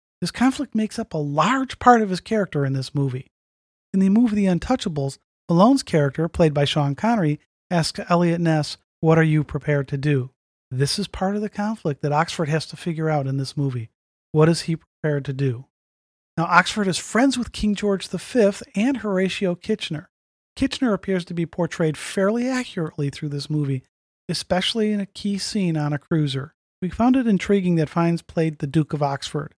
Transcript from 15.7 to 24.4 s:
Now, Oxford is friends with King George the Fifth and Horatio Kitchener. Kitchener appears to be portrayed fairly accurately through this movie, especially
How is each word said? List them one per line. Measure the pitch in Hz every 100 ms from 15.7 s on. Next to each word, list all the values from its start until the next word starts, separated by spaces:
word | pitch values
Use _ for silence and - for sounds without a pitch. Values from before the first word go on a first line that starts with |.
| _ _ _ _ _ _ -
Now, |
Oxford | 170 175 - - 190
is | 165
friends | - 214 269 247
with | 233
King | - 208
George | 202 208 196 -
the | 180
Fifth | - 254 202 196 -
and | - 233 269
Horatio | 214 185 190 - 190
Kitchener. | 175 - 214 - 151 - _ _ _ _ -
Kitchener | 269 - 254
appears | 196 - 185 175
to |
be | 170 165
portrayed | - 170 - 160 151
fairly | - - 196 233 247
accurately | 254 240 - 160 - 143
through | - 151
this | 143 139
movie, | 151 139 135 - _ _ _ -
especially | 170